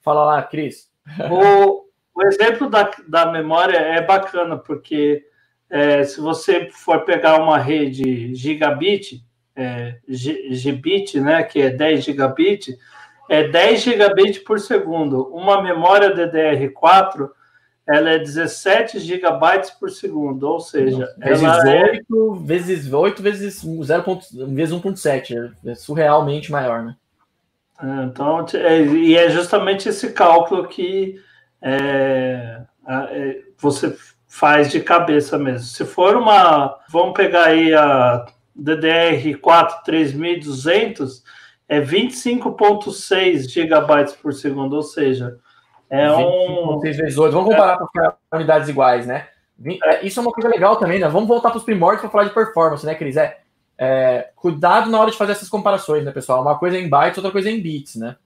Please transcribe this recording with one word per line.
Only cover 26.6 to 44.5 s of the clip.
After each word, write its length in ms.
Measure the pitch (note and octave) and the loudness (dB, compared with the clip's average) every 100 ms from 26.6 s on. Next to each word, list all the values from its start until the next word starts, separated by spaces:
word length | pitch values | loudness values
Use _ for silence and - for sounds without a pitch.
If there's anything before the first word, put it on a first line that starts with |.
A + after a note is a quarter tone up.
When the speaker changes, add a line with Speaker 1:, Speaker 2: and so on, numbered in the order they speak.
| B2+ A#2 | -4 -6
Speaker 1:
né? 120 | A#2 - _ _ _ _ _ _ _ _ | -8 -16 _ _ _ _ _ _ _ _
Speaker 2:
É, 260 | C3+ C3+ | -10 -8
então, 400 | B2+ - D3 E3 D#3+ | -8 -6 -4 -4 -4
é, 280 | F#3 E3+ D#3+ | -2 2 4
e 360 | D3 D#3 E3 E3 | 4 2 4 4
é 120 | E3+ | 4
justamente 600 | E3 F3 G3+ F#3+ G3 A3+ | 2 0 -2 0 -4 -4
esse 240 | - A#3+ | -6 -6
cálculo 520 | - F3+ E3 E3+ F#3 | 2 6 6 4 -4
que, 560 | F3 - F3+ F#3+ F#3+ F#3+ _ _ _ _ | -4 -8 -4 -4 -4 -8 _ _ _ _
é, 1000 | C3 C3+ C#3 C#3 C3+ C3 B2+ B2+ A#2 A#2 B2 _ | -4 -2 0 0 0 0 -2 -6 -10 -14 -20 _
a, 180 | C3 C3 C#3 | -8 -8 -6
é, 300 | C#3+ C#3 C3 - _ | -8 -8 -10 -16 _
você 400 | D3 - - - _ _ _ | -2 0 -4 -6 _ _ _
faz 440 | - D3+ D3 C#3+ | 0 4 4 2
de 80 | D#3+ | -2
cabeça 580 | - E3+ E3 D3 C#3+ D3 | 0 0 2 0 0 -4
mesmo. 300 | C#3 B2 - | -4 -6 -10
Se 180 | - | -10
for 300 | B2+ - F#3 | -8 2 2
uma, 640 | B3 A#3 G3+ F3 D3+ C#3 - _ | 4 6 6 6 4 0 -6 _
vamos 240 | E3 F3+ | 0 0
pegar 340 | F#3+ F#3 F3 E3 | 2 2 4 6
aí 260 | D#3+ D#3+ | 6 6
a 520 | D#3 D3 C3+ B2 A#2+ - _ _ | 4 4 4 2 0 -6 _ _
D 220 | - C#3+ D#3 | -10 -4 -2
D 100 | D#3+ | 2
R 480 | E3 E3+ C3+ D3+ | 2 2 0 -4
quatro 480 | C#3+ - E3+ D#3+ - | -2 4 6 4 -4
três 300 | - D#3+ D3 | -4 -2 -2
mil 180 | C#3 E3+ | -2 -4
e 80 | F3 | -4
duzentos, 840 | D3 C3 D3 G3 A3+ - C3 - _ - - _ _ | -6 -6 0 0 0 -6 -10 -10 _ -20 -20 _ _
é 140 | D3 | -2
vinte 300 | C3 F#3 B3 | 0 -2 -2
e 40 | |
cinco 380 | - B3 A#3+ - | -4 -4 -4 -4
ponto 400 | - G#3 G3+ - | 2 2 2 -6
seis 580 | - - F#3 F#3 D3+ B2+ | -12 -4 0 2 0 -4
gigabytes 640 | F3 D#3+ D#3 D3+ D3 C#3+ | -4 2 2 4 2 2
por 160 | - D3+ | -4 -10
segundo, 460 | - D3 | -6 -8